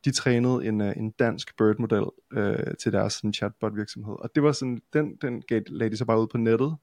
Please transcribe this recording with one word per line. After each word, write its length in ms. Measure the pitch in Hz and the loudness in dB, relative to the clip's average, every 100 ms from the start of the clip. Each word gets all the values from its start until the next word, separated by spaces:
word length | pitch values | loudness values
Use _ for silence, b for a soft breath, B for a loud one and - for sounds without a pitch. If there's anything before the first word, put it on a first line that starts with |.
de 60 | 139 | 0
trænede 560 | - 131 120 123 127 110 | 0 2 2 2 0 0
en, 140 | 107 | -2
øh, 120 | 101 - | -2 -4
en 140 | 110 | -8
dansk 460 | - 117 - - - | 0 0 0 -10 2
Bird-model, 480 | 110 107 113 104 - _ _ | 4 4 2 0 0 _ _
øh, 420 | - 101 107 - - | -2 0 0 -4 -4
til 140 | 117 | 0
deres 200 | 101 101 | 2 0
sådan 200 | - 107 | 0 -4
chatbot-virksomhed. 800 | - 104 - 110 104 107 - 107 - | -2 -6 -4 -6 -4 -8 -10 -12 -10
Og 120 | 113 | -2
det 80 | 156 | 2
var 100 | 147 | 2
sådan, 300 | 143 131 120 _ | 2 -4 -6 _
den, 240 | 151 151 - | -2 -2 -4
den 200 | 139 120 | -6 -6
gav, 200 | - 113 104 | -2 -2 -2
lagde 240 | - 113 | -2 -2
de 60 | 107 | -2
så 80 | |
bare 160 | 120 113 | 2 2
ud 60 | 110 | 2
på 120 | 120 | 0
nettet 380 | 113 113 139 156 | 2 2 2 -2